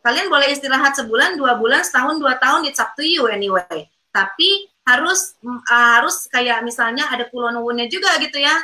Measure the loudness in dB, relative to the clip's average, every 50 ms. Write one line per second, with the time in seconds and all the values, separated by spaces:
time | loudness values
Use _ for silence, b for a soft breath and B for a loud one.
0 | _ 0 0 0 0 2 2 2 2 2 0 -2 -4 -4 -2 0 0 0 0 -2
1 | -4 -2 0 2 2 0 0 0 0 0 0 2 2 2 2 2 0 0 0 0
2 | 0 0 -2 0 0 0 0 2 2 2 2 2 0 -2 -2 -4 -4 -4 -4 -4
3 | -2 0 0 2 2 0 0 -2 -2 0 -2 -2 -2 _ -10 -10 -10 _ _ _
4 | _ _ _ -2 -2 -2 0 0 2 2 2 0 -4 _ _ _ _ 2 2 4
5 | 4 0 0 -2 -2 -4 -12 _ -12 -10 -10 -8 -2 2 4 4 6 6 6 6
6 | 4 2 -2 -4 -6 -4 -2 -2 0 0 -2 -2 -2 -6 -2 -2 -2 -2 0 -2
7 | -2 -2 -2 -6 -6 -8 -6 -6 -4 -4 -4 -4 -4 -4 -2 -4 -4 -4 -4 -2
8 | 0 0 0 0 -2 -4 -4 -2 0 2 2 0